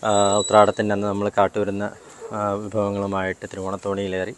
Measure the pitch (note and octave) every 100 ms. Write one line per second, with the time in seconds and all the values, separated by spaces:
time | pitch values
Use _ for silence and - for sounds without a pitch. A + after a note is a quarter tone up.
0 | A2 G2+ G2+ G#2 G2+ G#2+ G#2 G#2 G#2+ G2+
1 | G#2 G2+ G2+ - F#2+ G#2+ G2+ G2+ G2+ -
2 | - - - G#2+ G#2 G2+ G#2 G#2+ G2+ G2+
3 | G2 G2 F#2+ F#2 G#2 F#2+ F#2+ G2 G2+ G2
4 | G2 F#2 F#2